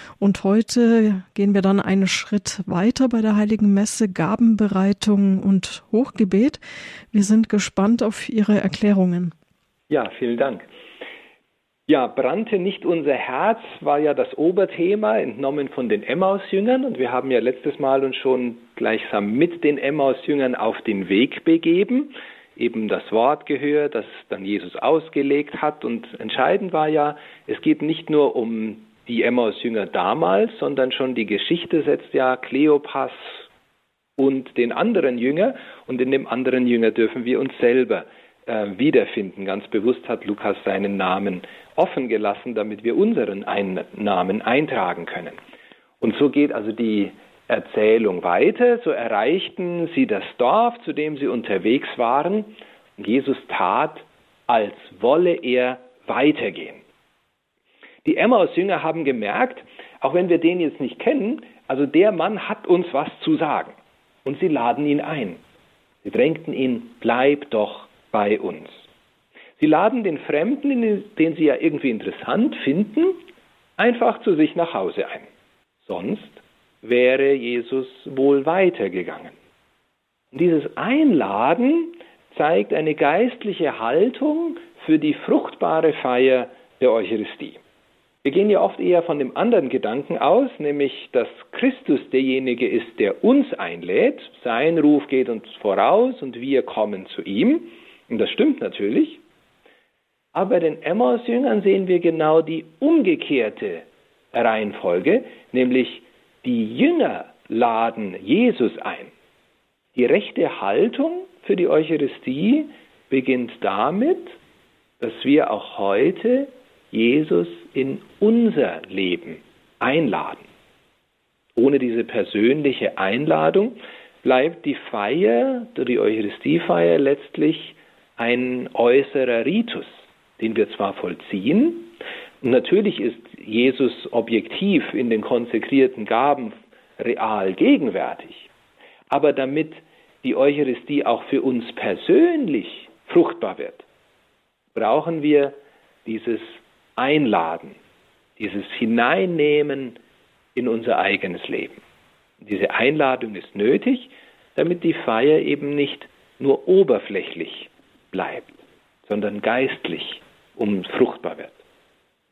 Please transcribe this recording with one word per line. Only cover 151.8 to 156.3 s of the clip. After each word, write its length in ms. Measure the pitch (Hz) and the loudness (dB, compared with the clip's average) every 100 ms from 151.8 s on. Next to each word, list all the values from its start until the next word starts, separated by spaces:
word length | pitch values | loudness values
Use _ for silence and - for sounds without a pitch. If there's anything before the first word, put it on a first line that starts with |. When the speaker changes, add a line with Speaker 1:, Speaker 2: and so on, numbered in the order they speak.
| _ _ _ _ _ _ | _ _ _ _ _ _
Speaker 2:
Diese 320 | - 101 113 | -8 -4 -2
Einladung 640 | - 127 156 135 127 113 98 | 0 0 2 0 0 -6 -10
ist 200 | - - | -12 -2
nötig, 540 | 110 202 247 254 - - - _ _ - | 2 2 2 -2 -4 -20 -20 _ _ -2
damit 280 | 160 175 | -2 0
die 100 | 165 | -2
Feier 460 | 160 - 113 139 160 | -2 -2 2 4 4
eben 360 | 147 143 143 147 | 2 -4 -2 -2
nicht 320 | 139 - - _ _ | -2 -4 -18 _ _